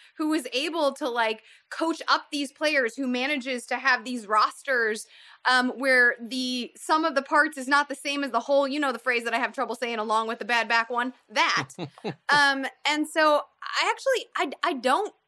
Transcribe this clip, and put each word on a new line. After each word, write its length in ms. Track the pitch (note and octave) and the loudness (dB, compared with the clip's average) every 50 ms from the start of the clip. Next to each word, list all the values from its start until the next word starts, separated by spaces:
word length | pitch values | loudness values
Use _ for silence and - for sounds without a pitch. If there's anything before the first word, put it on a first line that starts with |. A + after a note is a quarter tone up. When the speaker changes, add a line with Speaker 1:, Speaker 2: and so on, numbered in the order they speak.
| - - _ | -20 -14 _
Speaker 1:
who 160 | - - D4+ D#4 | -4 -2 0 0
is 140 | D4+ A#3+ - - | -2 -2 -4 -4
able 400 | B3 D4 E4+ D#4+ E4+ D4+ C#4 C4+ | -4 -4 -2 -2 0 0 0 0
to, 140 | - D4 C4 | -2 -2 0
like, 340 | A#3 A#3+ A3+ A3 A3 A3 - - - _ _ _ | 2 4 4 2 0 -2 -8 -20 -20 _ _ _
coach 320 | - - D#4+ E4 D#4+ - - | -6 -2 -2 -2 -2 -2 0
up 200 | - C4 D#4 D#4 - | 0 0 0 0 -2
these 220 | D4+ C#4+ C#4+ C4 - | -6 -6 -6 -6 -4
players, 420 | - D4+ D4+ D#4 C#4 B3+ A3+ - | -2 -2 0 2 2 0 0 -2
who 140 | - C#4 B3 | -4 -4 -2
manages 580 | B3 B3 B3+ C#4 D4+ C#4+ A#3 C4+ C4 A#3+ - | -2 -2 -2 -2 -2 -2 -4 -4 -6 -6 -6
to 100 | - B3+ | -6 -6
have 280 | A#3+ B3 C4+ B3 A#3+ G#3+ | -2 2 2 2 2 0
these 220 | B3+ B3 A#3+ G#3+ F#3+ | -4 -8 -8 -4 0
rosters, 800 | G#3+ G#3+ A3 D4 - - - - C4 A#3+ A3+ A3 A3 A3 - - - - - - - - - A#3+ | 2 4 4 2 0 -4 -4 -2 0 0 0 0 -2 -4 -8 -14 -20 -20 -20 -20 -20 -4 2 4
um, 200 | B3+ B3+ B3 B3+ | 4 4 4 2
where 440 | - A3+ C4+ C4+ C4 B3+ B3 A#3+ - - | -2 -2 2 4 6 6 6 4 2 0
the 500 | A#3 A3 B3+ B3+ B3+ B3+ B3+ B3 A#3 - - | -6 -8 -6 -4 -4 -2 -4 -4 -6 -8 -10
sum 280 | - - - D#4 D#4 D#4+ | -10 -2 0 2 2 2
of 120 | D#4+ C4+ | 0 0
the 60 | C#4 C4+ | -2 0
parts 360 | - D#4 D4 D4 D#4 D4+ C#4 | 2 4 4 4 2 0 -6
is 80 | B3+ B3 | -2 0
not 200 | C#4+ C#4+ D4 - | 2 2 2 0
the 60 | C#4 | -4
same 260 | - - D4 C#4 C#4+ C#4+ | -8 -6 -4 -4 -2 -2
as 80 | C4+ | -2
the 100 | - A#3 | -2 -2
whole. 260 | A#3 - C#4+ C#4 C#4+ C4+ | 0 2 2 2 2 2
You 100 | C4 D4+ | 0 -2
know 140 | D4 C4+ A#3+ | -2 -2 -2
the 60 | A#3 | -2
phrase 260 | - C4 A#3+ A#3 A#3 | -2 -2 -2 -2 0
that 100 | A#3 A3+ | -2 -2
I 40 | A#3 | -2
have 140 | B3+ G#3+ A3+ | -2 -2 -4
trouble 220 | - B3+ G#3 A3+ | -4 -6 -4 -4
saying, 240 | - B3+ A#3 A#3 A3 | -6 -6 -4 -4 -4
"Along 300 | G#3+ A3+ G#3+ A3 A3+ A3 | -2 0 0 0 0 -2
with 100 | A3+ A3+ | -4 -6
the 60 | A3+ | -4
bad 240 | G#3 A#3+ A#3 A3+ G#3+ | -2 0 0 0 2
back 200 | A#3 A#3 A3+ - | 2 0 0 0
one," 240 | B3 A#3 A#3+ B3+ B3+ _ _ - | -2 -4 -4 -4 -6 _ _ -4
that. 400 | G#3+ B3+ E4 D4+ G3 F3 - - - | 0 0 2 2 2 0 -2 -6 -8
Speaker 2:
<laughs> 280 | - E3+ C#3+ - - - G#3+ D3+ - _ - | -10 -10 -10 -10 -10 -8 -8 -8 -6 _ 2
Speaker 1:
Um, 380 | C#4+ D4 C#4+ C#4 C4+ C4+ C4+ C4 - _ - C4+ | 4 4 4 4 2 0 -4 -6 -8 _ -2 -2
and 180 | D4+ D4+ D4+ D4 | 0 0 -2 -2
so 340 | - E4 D#4 D#4 D4 C#4+ - - _ _ - | 0 2 4 4 4 2 0 -4 _ _ -12
I 280 | - - B3+ D#4+ F#4+ | -6 -2 0 0 0
actually, 360 | A4+ A#4 - C5+ C5 G#4 C4+ - - | -2 -2 -2 -2 0 0 -2 -4 -4
I, 320 | C#4+ F4+ D4 - - - E4+ | -4 -4 -4 -4 -4 -2 -2
I 20 | D#4+ | -2
don't 380 | B3+ A3+ B3+ C4+ E4+ G#4+ - - _ _ | 0 0 2 2 2 0 -4 -8 _ _